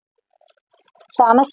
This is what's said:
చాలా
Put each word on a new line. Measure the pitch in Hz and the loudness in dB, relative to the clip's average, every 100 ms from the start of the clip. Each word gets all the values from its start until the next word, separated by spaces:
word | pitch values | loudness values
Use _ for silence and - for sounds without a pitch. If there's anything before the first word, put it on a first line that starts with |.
| _ _ _ _ _ _ _ _ _ _ - - | _ _ _ _ _ _ _ _ _ _ -12 -2
చాలా | 233 240 277 | 0 2 0